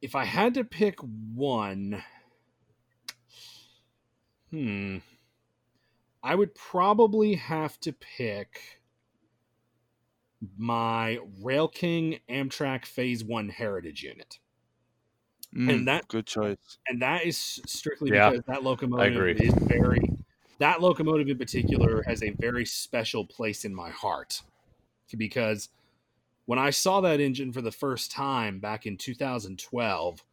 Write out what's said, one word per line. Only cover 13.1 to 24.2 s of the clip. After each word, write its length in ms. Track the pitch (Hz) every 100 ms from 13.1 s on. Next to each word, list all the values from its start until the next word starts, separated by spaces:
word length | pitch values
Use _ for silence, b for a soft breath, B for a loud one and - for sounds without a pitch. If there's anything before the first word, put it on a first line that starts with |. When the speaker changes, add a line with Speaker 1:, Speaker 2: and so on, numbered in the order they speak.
| 120
Speaker 1:
One 240 | 110 117 104
Heritage 540 | 92 113 98 85 73
unit. 360 | - 65 - - _ _ _ _ _ _ _ _ _ _ - -
Speaker 2:
Mm, 160 | 127
Speaker 1:
And 160 | 135 127
that 200 | 151 -
Speaker 2:
good 180 | 113 107
choice. 520 | - 104 101 _ - -
Speaker 1:
and 120 | 123
that 220 | 127 170
is 140 | 170 156 - - -
strictly 440 | - 151 147 143
Speaker 3:
Yeah, 180 | 104 104
Speaker 1:
because 140 | 120 120
that 120 | 131
Speaker 3:
I 20 |
Speaker 1:
locomotive 560 | 131 127 127 120 101 101
Speaker 3:
agree. 300 | 95 85 -
Speaker 1:
is 80 |
very, 560 | - - - - - - - - _ _ _
that 220 | 143 170
locomotive 480 | 180 170 156 156 139
in 100 | 131
particular 640 | 123 127 120 139 117 113
has 200 | 110 117
a 80 | 113
very 360 | 101 117 123 117
special 580 | - - 120 110 117 98
place 380 | - 113 104
in 100 | 107
my 160 | 95 85
heart. 520 | 80 104 78